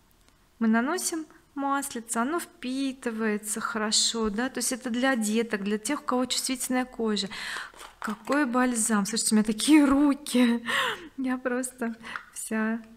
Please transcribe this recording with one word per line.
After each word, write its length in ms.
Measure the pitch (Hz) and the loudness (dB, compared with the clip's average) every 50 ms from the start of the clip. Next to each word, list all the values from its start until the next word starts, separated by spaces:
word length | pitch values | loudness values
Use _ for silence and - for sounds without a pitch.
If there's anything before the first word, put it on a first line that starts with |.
| _ _ _ _ _ _ _ _ _ _ _ _ | _ _ _ _ _ _ _ _ _ _ _ _
Мы 100 | 226 220 | 2 4
наносим 560 | 220 226 240 285 339 370 370 - 349 320 311 - - - _ _ _ | 4 4 2 0 -2 -2 -2 -4 -4 -4 -6 -8 -14 -20 _ _ _
маслица, 680 | 285 277 277 277 277 277 277 - 240 226 - - 233 233 | -4 -2 -2 -2 -2 -2 -4 -8 -10 -8 -4 -2 -2 -2
оно 180 | 269 330 349 | 0 -2 -4
впитывается 1200 | - - - - - 247 262 269 277 269 262 262 - 247 220 220 226 214 208 208 214 - - 226 | -4 -6 -12 -10 -8 -6 -4 -2 -2 -4 -4 -4 -6 -6 -4 -2 0 0 0 -2 -2 -4 -6 -4
хорошо, 680 | 208 - - 220 214 220 214 - - - - 233 220 220 | -4 -4 -4 -2 -2 0 2 2 2 2 0 0 0 0
да, 180 | 196 214 247 262 | 0 -2 -2 -2
то 100 | - 247 | -2 -4
есть 140 | 240 - 262 | -2 -2 -4
это 180 | 226 - 254 | -4 -4 -4
для 260 | 226 240 254 269 269 | -2 2 2 2 2
деток, 460 | 233 214 208 214 226 233 233 226 202 190 | 2 2 2 2 0 0 0 -2 -4 -2
для 160 | 202 214 208 | -2 -2 -2
тех, 240 | - - 294 277 - | -2 -2 -4 -2 -2
у 20 | |
кого 200 | - 254 247 254 | -2 0 0 0
чувствительная 580 | 247 - - - - 262 254 - - 254 254 254 | 0 -2 -2 -2 -2 -4 -4 -4 -2 0 -2 -2
кожа. 440 | 254 - - 226 220 214 202 196 185 - - - - - - - - - - - - - _ | -2 -4 -2 -2 0 0 -2 -2 -6 -8 -10 -10 -8 -8 -8 -10 -12 -14 -18 -20 -20 -16 _
Какой 480 | - 220 208 - - - 262 294 302 | -8 -6 -6 -6 -4 0 0 2 2
бальзам! 580 | 240 233 254 254 254 240 226 214 - 220 208 196 | 2 2 2 2 2 2 0 0 2 2 2 0
Слушайте, 300 | 196 226 226 - - 214 | 0 -2 -2 0 2 4
у 20 | |
меня 80 | 214 208 | 4 4
такие 400 | 226 214 214 - 269 302 311 285 | 2 0 0 4 6 8 8 8
руки. 800 | 254 277 277 294 285 269 - - - - 247 247 233 233 233 233 240 523 539 523 480 427 392 349 311 - - | 8 6 6 6 4 4 0 -2 0 2 4 4 4 4 2 0 -2 0 0 0 0 -4 -6 -10 -14 -8 -6
Я 180 | 262 254 254 | -4 -2 -2
просто 580 | 254 - 262 247 247 262 254 - - 240 233 226 - - - - - - - - | -2 -2 -2 -2 -2 -2 -4 -6 -6 -6 -6 -6 -8 -12 -12 -12 -12 -12 -12 -14
вся. 480 | - - - 226 220 220 220 226 233 226 - - | -12 -8 -4 -2 0 0 0 -2 -2 -6 -12 -20